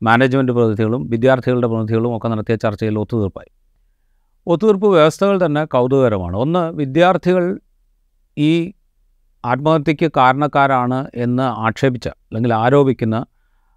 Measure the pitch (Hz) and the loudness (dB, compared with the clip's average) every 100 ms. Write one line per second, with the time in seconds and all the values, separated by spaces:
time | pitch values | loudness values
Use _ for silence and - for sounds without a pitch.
0 | 113 117 131 135 127 120 117 104 110 123 | 2 4 4 2 0 2 0 0 -2 -2
1 | 143 117 127 131 127 123 120 113 107 113 | -4 0 2 2 0 -2 0 -2 -2 -2
2 | 120 113 117 110 107 113 113 104 110 107 | -2 -4 -4 -4 -4 -2 -2 -4 -4 -4
3 | 104 117 98 - - _ _ _ _ _ | -4 -2 -4 -6 -18 _ _ _ _ _
4 | _ _ _ _ - 170 220 196 208 175 | _ _ _ _ -4 0 2 2 2 4
5 | 156 - 196 196 175 147 156 131 123 135 | 4 2 0 0 0 -2 -2 0 2 2
6 | 123 101 87 92 139 180 165 170 135 143 | 2 0 -4 -4 -2 -2 -2 -4 -4 2
7 | 175 180 180 185 175 196 _ _ _ _ | 2 2 0 0 -2 -6 _ _ _ _
8 | _ _ _ - 151 170 175 - _ _ | _ _ _ -2 0 0 -2 -10 _ _
9 | _ _ _ _ 120 127 151 160 147 151 | _ _ _ _ -4 -2 2 0 0 -2
10 | 165 143 127 135 147 143 139 127 123 127 | 0 2 2 2 0 2 2 2 0 -2
11 | 143 120 120 123 131 110 113 - 135 123 | -4 -6 -2 -2 -2 -2 -4 0 -2 -2
12 | 143 - _ 110 120 113 120 143 135 117 | -8 -14 _ -4 -2 0 2 4 2 0
13 | 113 110 143 _ _ _ _ | -2 -2 -6 _ _ _ _